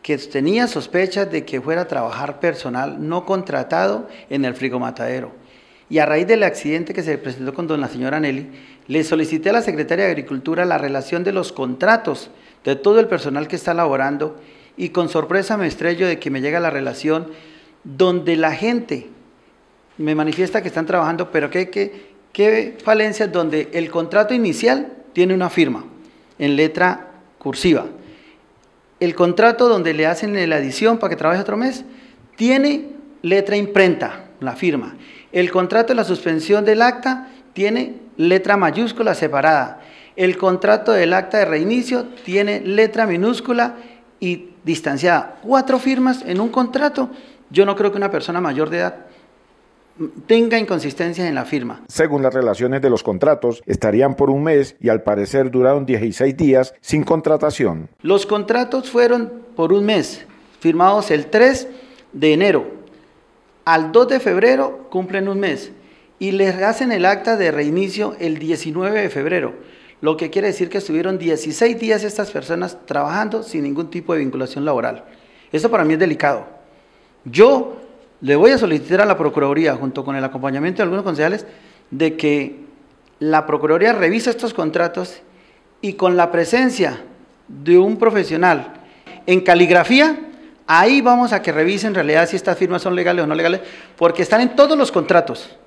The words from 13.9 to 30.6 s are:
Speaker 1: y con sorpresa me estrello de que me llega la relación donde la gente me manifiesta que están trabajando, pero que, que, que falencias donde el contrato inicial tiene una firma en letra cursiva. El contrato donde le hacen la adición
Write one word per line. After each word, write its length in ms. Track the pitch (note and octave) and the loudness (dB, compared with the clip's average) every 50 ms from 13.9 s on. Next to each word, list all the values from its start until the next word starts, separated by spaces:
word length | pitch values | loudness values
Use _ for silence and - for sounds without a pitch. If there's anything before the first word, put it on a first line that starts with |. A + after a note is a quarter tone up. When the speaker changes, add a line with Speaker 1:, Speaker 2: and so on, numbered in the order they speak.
| C3+ C3 C3+ C#3 C#3+ C#3+ D3+ D#3 - - - - - - - _ _ | 0 0 -2 -2 -2 -4 -6 -6 -8 -12 -20 -20 -20 -20 -20 _ _
Speaker 1:
y 140 | - F3+ D#3+ | -8 -8 -4
con 180 | - F3+ F3 D#3+ | -2 -2 -4 -2
sorpresa 480 | - E3 D3+ - E3+ G3 F#3+ F#3+ A3 | -2 -4 -2 0 -2 -2 -2 -2 -2
me 100 | G#3 F#3+ | -2 -2
estrello 400 | D#3+ - - D3+ E3+ E3+ E3 F#3+ | -4 -4 -2 -4 -4 -2 0 0
de 120 | F3+ E3 D#3 | -2 -2 -4
que 120 | - D3+ | -4 -6
me 120 | C3+ C3+ C3 | -6 -4 -4
llega 180 | C#3+ D#3 E3+ | -2 -2 -2
la 80 | E3+ D#3+ | -2 -2
relación 600 | D3 C#3 C3+ B2+ B2 - - D3+ D#3 D#3+ E3 D#3+ - - - - - - _ _ _ _ _ | -4 -4 -6 -6 -8 -4 -2 -2 -2 -2 -2 -8 -16 -20 -20 -20 -20 -20 _ _ _ _ _
donde 540 | D#3 C#3 C3+ F#3 F3+ F3 F3+ D#3 F3 E3 | -18 0 2 2 2 2 0 0 0 0
la 160 | D#3+ D#3+ D#3 D3+ | 2 2 0 0
gente 560 | - G3+ A3+ A#3+ A#3+ A#3 - D3 B2+ - - - - _ _ _ _ _ _ _ _ _ _ _ _ _ _ _ | -2 -2 -2 -2 -2 -4 -6 -8 -10 -10 -16 -20 -20 _ _ _ _ _ _ _ _ _ _ _ _ _ _ _
me 180 | - D#3 D3+ D#3 | -6 -4 -2 -2
manifiesta 460 | D3+ D3+ D#3 D3+ E3 F#3 F3 - A3 | 0 -2 -2 -2 -2 -4 -2 -2 -4
que 80 | F#3 F#3 | -4 -4
están 160 | - D#3 E3 | -6 -6 -4
trabajando, 460 | D#3+ F3+ F3+ D#3+ D#3 E3 E3 F3+ E3+ | -2 0 0 0 0 -2 -4 -6 -2
pero 180 | - D#3+ C#3+ C#3+ | -2 -2 -2 -2
que, 220 | - F3+ F#3 F#3 | -2 -4 -4 -2
que, 420 | - G3+ G3 G3+ - - - - _ _ _ _ | -4 -4 -4 -4 -6 -16 -20 -20 _ _ _ _
que 460 | _ - G3+ G#3+ A3 A3 A3 - - - - | _ 2 4 4 4 2 0 -4 -8 -8 0
falencias 480 | - A3 A3 G#3+ G#3+ G#3 G#3+ A3 G3 D#3+ | 2 2 4 2 0 0 -2 -4 -2 0
donde 380 | F3+ E3+ D#3+ D3+ D#3 D3+ - - | -2 -2 0 -2 -2 -4 -2 -4
el 180 | E3+ E3 D#3 | -6 -6 -4
contrato 440 | - E3+ E3 E3 - G#3 G#3+ G#3 B3+ | -4 -6 -6 0 0 0 2 2 0
inicial 580 | B3 A#3 F#3 D#3 - - A#3 C4 C#4 D4 - - - - - - | 0 0 0 -2 0 0 0 0 0 -2 -8 -12 -20 -20 -10 0
tiene 180 | F3 F3+ F#3 F#3 | 0 2 2 2
una 160 | F#3 F3+ E3+ | 0 0 -2
firma 380 | - - D#3+ C3+ B2 F#2+ - - - - - - _ _ _ _ _ _ | 2 2 2 2 2 -6 -8 -14 -20 -20 -20 -20 _ _ _ _ _ _
en 180 | D3 C#3+ C#3+ | -2 0 2
letra 520 | C#3 D#3 D#3 D#3 - F3+ F3+ F3+ - - - - - _ _ _ _ | 2 2 0 2 0 0 0 0 -2 -10 -20 -20 -20 _ _ _ _
cursiva. 480 | - C#3 C3 - - F#3 D#3 A#2+ - - - - - - - - _ - _ _ _ _ _ _ _ _ _ _ _ _ _ _ | -8 -8 -8 0 2 2 2 2 0 -6 -14 -16 -20 -20 -20 -20 _ -20 _ _ _ _ _ _ _ _ _ _ _ _ _ _
El 160 | F3 F3 D#3+ | -2 -2 2
contrato 520 | - F3+ F3 F3 F3+ G#3 A#3 A#3 A3+ B3 A#3+ | 2 2 2 4 4 4 4 4 4 4 4
donde 240 | A3+ F#3+ E3 E3 D#3 | 4 2 2 -2 0
le 140 | D3+ D#3 | 2 0
hacen 420 | D#3 E3+ E3 - G#3 G#3 G3 F3+ E3 | 0 0 -2 -4 -4 -2 -2 0 0
la 80 | D#3+ | 0
adición 420 | D3+ | -2